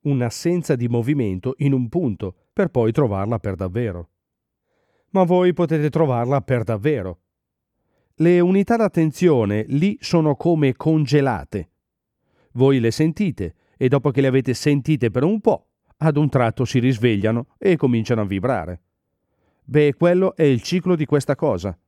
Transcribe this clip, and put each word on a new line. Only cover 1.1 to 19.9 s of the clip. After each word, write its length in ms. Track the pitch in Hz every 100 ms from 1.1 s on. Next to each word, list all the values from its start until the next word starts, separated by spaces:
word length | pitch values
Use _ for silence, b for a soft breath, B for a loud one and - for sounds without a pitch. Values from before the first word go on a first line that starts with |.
| 143 110 92 127 135
in 160 | 143
un 160 | 135 120
punto, 580 | 175 143 95 95 - _
per 180 | - 185
poi 220 | 127 113
trovarla 460 | 117 127 98 101 117
per 180 | 104
davvero. 540 | 90 92 98 117 87 82 _ _ _ _ _ _ _ _ _ _
Ma 120 | 190
voi 300 | 175 180 180
potete 360 | 180 170 156 147
trovarla 520 | 160 156 120 120 139
per 220 | - 123
davvero. 560 | 110 110 127 135 92 85 _ _ _ _ _ _ _ _ _
Le 240 | _ 165 175
unità 360 | 175 190 196
d'attenzione 920 | 233 208 - 160 - 180 131 101 104 -
lì 280 | 139 190 -
sono 360 | - 170 156
come 380 | 139 170 165 139
congelate. 1000 | 123 160 160 135 147 139 101 71 101 82 _ _ _ _ _ _ _ _
Voi 260 | 120 135 135
le 120 | 113
sentite 640 | - 156 - 202 - 85 - _ _
e 100 | 131
dopo 240 | 139 143
che 100 | 127
le 60 | 135
avete 260 | 131 131
sentite 560 | 120 151 143 131 147 117
per 140 | 123
un 160 | 151 214
po', 280 | 233 - _ _ _ _
ad 200 | 156 147
un 120 | 147
tratto 360 | 127 117 -
si 140 | 123 127
risvegliano 680 | 123 113 120 104 107 117 - _
e 200 | 196 170
cominciano 440 | 135 117 110 117
a 40 |
vibrare. 560 | 101 98 117 117 82 87 _ _ _ _ _ _ _ _
Beh, 300 | - 139 147